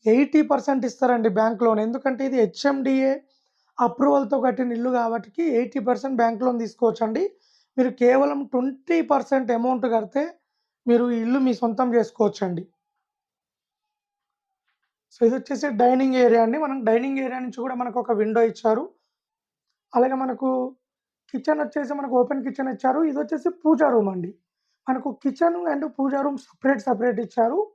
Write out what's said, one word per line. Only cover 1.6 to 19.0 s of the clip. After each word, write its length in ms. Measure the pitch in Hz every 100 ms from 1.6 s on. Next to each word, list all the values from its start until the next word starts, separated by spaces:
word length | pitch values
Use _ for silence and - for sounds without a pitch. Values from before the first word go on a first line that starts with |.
లోన్. 180 | 233 214
ఎందుకంటే 420 | 220 254 277 247
ఇది 140 | 269 254
హెచ్ఎండిఏ 760 | 208 - 277 277 262 269 269 269 _ _ _ _ _ -
అప్రూవల్‌తో 580 | 240 240 277 277 226 269
కట్టిన 320 | 254 214 247
ఇల్లు 180 | 233 247
కాబట్టి 520 | 247 226 226 220 - 330
ఎయిటీ 300 | 233 247 277
పర్సెంట్ 360 | 220 233 269 247
బ్యాంక్ 260 | 233 220
లోన్ 160 | 254 240
తీసుకోవచ్చండి. 640 | 226 - 233 220 220 226 392 _ _ _ _ -
మీరు 140 | 254 254
కేవలం 420 | 240 262 285 285
ట్వంటీ 540 | 277 254 262 269 - 339
పర్సెంట్ 480 | - 277 - 269 240
అమౌంట్ 340 | 233 254 254 240
కడితే 360 | 226 214 277 320 - _ _ _ _ 240
మీరు 180 | 240 240
ఈ 100 | 233
ఇల్లు 180 | 226 269
మీ 140 | 262
సొంతం 340 | 233 233 214 254
చేసుకోవచ్చండి. 720 | 233 214 - 208 202 190 170 185 _ _ _ _ _ _ _ _ _ _ _ _ _ _ _ _ _ _ _ _ _ _ _ _
So, 100 | _
ఇది 140 | 226
వచ్చేసి 320 | 247 - 269 294
డైనింగ్ 420 | 214 247 254 262 254
ఏరియా 260 | 240 226
అండి. 160 | 226 285
మనం 180 | 294 269
డైనింగ్ 340 | 226 226 269 269
ఏరియా 200 | 262 254
నుంచి 180 | 254 220
కూడా 160 | 254
మనకు 240 | 247 247 247
ఒక 140 | 247
విండో 300 | 214 214 226
ఇచ్చారు. 400 | 226 - 226 220 370 _